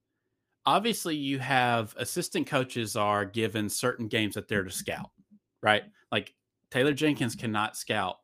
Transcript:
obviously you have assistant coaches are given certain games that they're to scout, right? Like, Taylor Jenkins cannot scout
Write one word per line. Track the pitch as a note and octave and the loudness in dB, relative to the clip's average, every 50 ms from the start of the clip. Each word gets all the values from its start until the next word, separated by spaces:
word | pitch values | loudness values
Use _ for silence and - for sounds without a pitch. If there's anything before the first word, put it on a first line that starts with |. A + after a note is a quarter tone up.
| _ _ _ _ _ _ _ _ _ _ _ _ - | _ _ _ _ _ _ _ _ _ _ _ _ 0
obviously | C#3 D3 F#3 G#3 A#3 G#3 - - F3+ D#3 | 2 2 2 2 0 -2 -2 -2 -4 -4
you | D3+ C#3 C3+ C#3 C3+ | -2 -2 -2 -2 -2
have | B2+ C3+ C#3 B2+ B2 A#2+ A#2+ A#2 A2 A2 - - | 0 2 2 4 4 4 4 2 0 -2 -4 -6
assistant | B2 - - F3 E3+ - - F#3+ C#3 - | -6 -4 -4 -4 -4 -2 -2 -2 -2 0
coaches | D#3 C3+ B2+ B2+ - B2 A2+ G#2 - | 0 0 0 0 -2 -4 -4 -2 -2
are | A2+ G#2 G#2 G#2 G2+ G#2 | 0 2 2 2 2 0
given | G2 G#2 A2+ A2 G#2 G2 A2 G#2 G#2 | 0 -2 -2 -2 0 0 -2 -2 -2
certain | - - - B2 B2 - A#2 G#2 | -2 -2 0 0 0 -2 -4 -2
games | - A2+ G#2+ G2+ - | 0 0 0 0 -2
that | G#2+ - - | -6 -6 -2
they're | A2 G2+ F#2 | -2 -2 -2
to | F#2 | -2
scout, | - - - - E2+ D#2 - - _ _ _ _ - - _ _ _ _ | -6 -8 -6 -6 -6 -8 -8 -12 _ _ _ _ -20 -20 _ _ _ _
right? | - A2 G#2+ G#2+ - - - _ _ _ | 4 4 4 4 2 -4 -14 _ _ _
Like, | A#2+ G#2+ G2+ - - _ _ _ _ _ _ _ | -4 -4 -4 -4 -10 _ _ _ _ _ _ _
Taylor | - B2+ C3 D3 D3 | 0 2 2 2 2
Jenkins | C3 D#3 D3+ C#3+ - C#3 A#2 G#2+ | 2 2 2 2 2 0 -2 -2
cannot | G#2 B2 A2+ G#2+ G#2 G#2+ A2 - - | -4 -4 -2 0 0 0 -2 -2 -6
scout | - - A2 G#2+ F#2+ F2+ - - | -4 -2 -2 0 0 -2 -4 -8